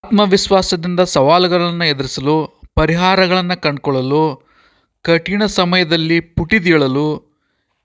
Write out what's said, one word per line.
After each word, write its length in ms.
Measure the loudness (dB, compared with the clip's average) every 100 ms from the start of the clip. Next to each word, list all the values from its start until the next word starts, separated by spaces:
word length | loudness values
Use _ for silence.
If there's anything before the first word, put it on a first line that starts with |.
ಆತ್ಮವಿಶ್ವಾಸದಿಂದ 960 | -2 0 2 2 2 0 0 -4 -2 -2
ಸವಾಲುಗಳನ್ನ 840 | 0 2 4 4 2 0 -2 -2
ಎದುರಿಸಲು, 800 | -2 -2 -6 -4 -2 -2 -2 _ -6 -2
ಪರಿಹಾರಗಳನ್ನ 800 | 0 2 2 2 2 0 -2
ಕಂಡುಕೊಳ್ಳಲು, 920 | -4 -4 -4 -2 -2 0 0 0 -4 _ _ _ _ _ _
ಕಠಿಣ 440 | -2 0 0 -2 -2
ಸಮಯದಲ್ಲಿ 760 | 0 0 0 0 0 0 -2
ಪುಟಿದೇಳಲು 1200 | -2 -6 -2 0 2 2 2 0 -2 -4 -12 _ _ _ _ _